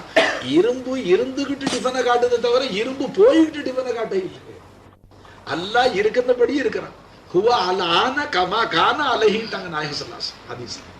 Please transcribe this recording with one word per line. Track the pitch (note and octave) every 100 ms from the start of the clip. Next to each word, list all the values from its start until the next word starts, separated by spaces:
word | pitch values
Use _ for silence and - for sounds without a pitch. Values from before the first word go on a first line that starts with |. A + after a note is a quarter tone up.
| - - - -
இரும்பு | B2 D3+ A3 B3+ B3+ C4
இருந்துகிட்டு | F#3+ G3 B3+ C4 C#4 C#4 C#4
டிஃபனை | B3+ B3+ B3+ A#3+
காட்டுதே | A#3+ A#3+ A#3
தவிர | A#3+ B3
இரும்பு | C4+ F#3+ A#3+ C4+
போய்கிட்டு | B3+ F#3 A3+ D#4+ D#4 D4 C4
டிஃபனை | B3+ B3+
காட்ட | A3+ A3+
இல்லை. | F#3+ F3 C#3 - - - - - - - - - - -
அல்லாஹ் | D3 F#3+ A#3+ B3+
இருக்கிறபடி | F3+ G#3+ B3 B3 B3 A#3 C#4+
இருக்கிறான். | A3+ F#3+ D#3+ - - - -
ஹுவ | F3 A3
அல் | G#3 F#3 F#3+
ஆன | F3 F3 A#3+ C#4
கமா | D4 F3+ F3+ G#3+ A3+
கான | E3 G3 C#4+ C#4+
அலைஹின்ட்டாங்க | G#3+ G#3+ A3 A3+ G3+ F#3
நாயகம் | D3+ D3+ C#3+
ஸல்லல்லாஹு | - -
அலைஹி | -
வஸல்லம் | - -
ஹதீஸ்ல. | B2 A#2+ - -